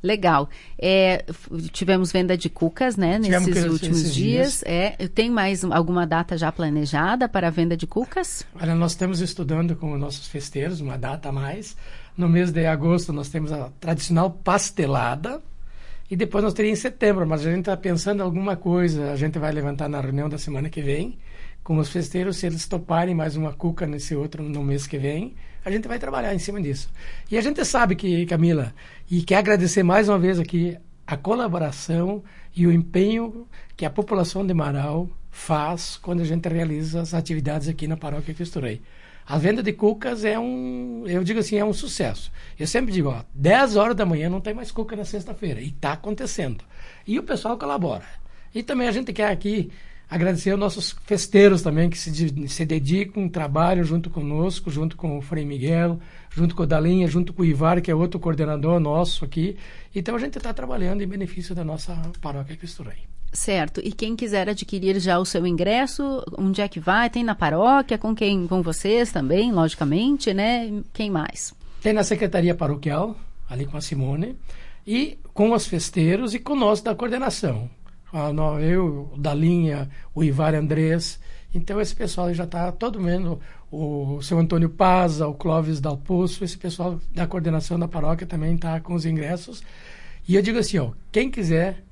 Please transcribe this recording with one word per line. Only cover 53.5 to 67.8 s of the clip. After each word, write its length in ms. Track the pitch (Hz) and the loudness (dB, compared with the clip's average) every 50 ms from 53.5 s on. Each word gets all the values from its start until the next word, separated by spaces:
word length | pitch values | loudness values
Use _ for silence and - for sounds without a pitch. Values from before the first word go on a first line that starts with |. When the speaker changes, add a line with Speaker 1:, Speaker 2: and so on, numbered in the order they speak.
| 139 156 165 180 185 175 | 2 4 4 4 6 4
Speaker 2:
junto 280 | 170 151 160 170 165 165 | 4 4 2 0 0 -2
conosco, 600 | - 160 147 143 147 151 160 190 180 - - 175 | -4 -4 -2 -2 0 2 2 0 0 -2 -4 -4
junto 260 | 139 147 156 160 156 | -2 0 -2 -2 -2
com 200 | - - 160 143 | -4 -4 -4 -4
o 60 | 143 | -4
Frei 240 | 139 143 170 156 147 | -6 -4 -4 -4 -4
Miguel, 520 | 143 143 131 127 151 165 165 170 175 170 165 - - - - - - | -4 -4 -2 0 2 2 4 2 2 0 -2 -6 -14 -18 -20 -16 -6
junto 240 | - 160 170 170 170 | 0 2 2 2 4
com 80 | - | 2
o 40 | 165 | 2
Dalinha, 420 | 143 165 156 156 170 180 185 180 165 | 2 4 4 4 6 6 6 4 4
junto 240 | 143 175 175 160 | 4 2 0 0
com 80 | - - | 0 2
o 20 | 180 | 4
Ivar, 360 | 165 147 131 156 160 180 175 | 4 4 4 4 4 4 4
que 100 | 135 - | 2 2
é 40 | 160 | 2
outro 260 | 156 175 175 170 185 | 2 2 0 0 -2
coordenador 580 | - 170 160 139 156 147 151 143 139 156 175 175 | -2 0 0 0 0 0 0 0 2 4 4 4
nosso 460 | 160 147 147 160 175 165 - - 160 | 4 4 4 2 2 2 2 0 -2
aqui. 320 | 135 - 165 160 196 196 - - - - - - - - | -2 0 0 0 0 -2 -6 -12 -14 -14 -16 -16 -8 -6
Então 200 | 196 170 220 233 | -6 -4 -2 -2
a 40 | 233 | -2
gente 200 | 254 285 - 269 | -4 -4 -6 -4
tá 140 | - 226 | -4 -4
trabalhando 500 | - - 254 - - - 180 180 190 202 | -4 -2 -2 -2 0 2 2 2 2 0
em 40 | 202 | 0
benefício 480 | 185 196 196 196 175 - - 175 - 180 | -2 -4 -4 -6 -6 -6 -8 -6 -6 -6
da 100 | 170 165 | -4 -4
nossa 320 | 156 156 151 - - 170 160 160 165 170 - | -4 -4 -4 -6 -4 -4 -2 -2 -4 -4 -6
Paróquia 340 | - 151 143 139 139 139 156 | -6 -6 -6 -6 -6 -8 -10
Cristo 260 | 160 175 165 - - | -12 -12 -12 -12 -12
Rei. 160 | 143 107 - - - - - - - - | -10 -10 -8 -8 -8 -10 -8 -6 -4 -4
Speaker 1:
Certo. 480 | - - - - 196 180 151 147 - - | -2 -2 -2 0 0 0 0 -2 -4 -6
E 80 | - 214 | -6 -6
quem 240 | - - 226 220 226 | -4 -4 -4 -4 -2
quiser 340 | 220 247 214 202 196 185 202 | -4 -2 0 0 0 0 0
adquirir 520 | 208 196 202 - - 190 180 190 190 196 | -2 -4 -6 -6 -6 -2 0 2 2 2
já 180 | 175 190 175 175 | 2 4 4 2
o 60 | 190 | 2
seu 200 | - - 180 170 | 0 0 0 0
ingresso, 800 | 180 175 165 180 190 214 247 277 269 - - 285 277 269 262 - - - - | 2 2 2 2 2 4 2 2 0 -2 -4 -2 -2 -2 -4 -6 -8 -6 -2
onde 220 | 202 190 190 202 | 0 0 2 0
é 60 | 208 202 | -2 -2
que 100 | - 170 | -4 -4
vai? 320 | 160 180 185 220 240 233 | 0 2 4 4 4 2
Tem 140 | 226 240 240 | 0 0 0
na 100 | 226 202 | 0 0
paróquia, 640 | - 175 156 147 165 202 240 269 277 | 2 2 2 4 4 6 6 6 6